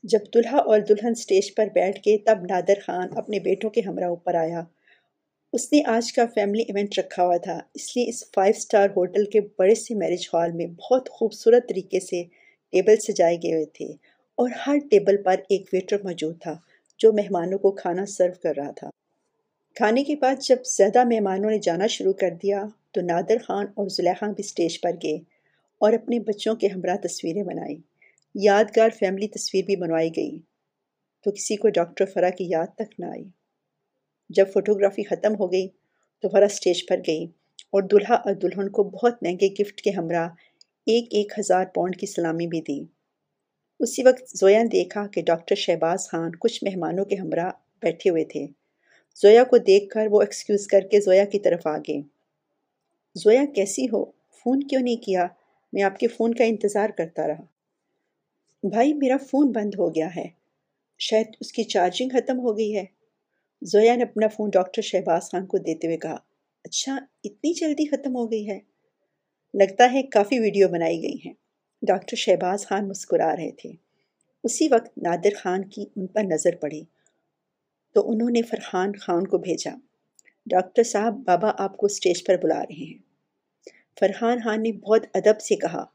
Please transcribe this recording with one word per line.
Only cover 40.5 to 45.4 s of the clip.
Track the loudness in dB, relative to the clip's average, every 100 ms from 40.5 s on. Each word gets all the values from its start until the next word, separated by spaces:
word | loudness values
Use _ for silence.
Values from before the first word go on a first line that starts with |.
| _ _ _ 0
ایک | 0 2
ایک | -2 -2 -6
ہزار | 0 0 0
پاؤنڈ | -4 -4 -4
کی | -8
سلامی | -4 -4 -4 -4
بھی | -6
دی۔ | -6 -10 -10 _ _ _ _ _ _ _ _ _
اسی | -4 4
وقت | 4 4 -4 4
زویا | 6 6
نے | 4
دیکھا | 0 -2 -6 -6
کہ | -4
ڈاکٹر | 0 -2